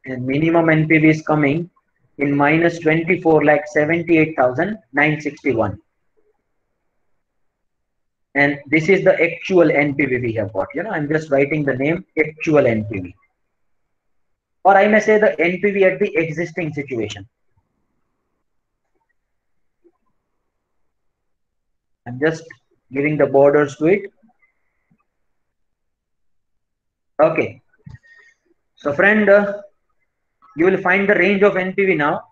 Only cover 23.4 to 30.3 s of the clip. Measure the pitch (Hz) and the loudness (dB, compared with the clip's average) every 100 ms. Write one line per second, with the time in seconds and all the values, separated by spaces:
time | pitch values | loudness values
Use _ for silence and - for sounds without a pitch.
23.4 | 143 143 143 139 151 202 196 _ _ _ | 4 4 0 -2 0 0 -4 _ _ _
24.4 | _ _ _ _ _ _ _ _ _ _ | _ _ _ _ _ _ _ _ _ _
25.4 | _ _ _ _ _ _ _ _ _ _ | _ _ _ _ _ _ _ _ _ _
26.4 | _ _ _ _ _ _ _ - 160 156 | _ _ _ _ _ _ _ 0 0 0
27.4 | 104 - _ _ - - _ - _ _ | -6 -8 _ _ -20 -20 _ -20 _ _
28.4 | _ _ _ _ 147 143 196 214 202 202 | _ _ _ _ -6 2 2 4 4 4
29.4 | 202 - - _ _ _ _ _ _ | 4 -8 -16 _ _ _ _ _ _